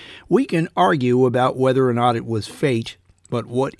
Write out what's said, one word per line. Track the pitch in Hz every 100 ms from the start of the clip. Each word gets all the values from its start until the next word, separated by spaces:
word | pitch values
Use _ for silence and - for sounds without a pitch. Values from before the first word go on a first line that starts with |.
| - - -
We | 180
can | 277 170 165 -
argue | 185 170 123 123 127
about | 123 127 131
whether | 131 131 131
or |
not | 120 123
it | 117
was | 113 110 -
fate, | - 147 117 113 - _ _ -
but | 120 110
what | 120 135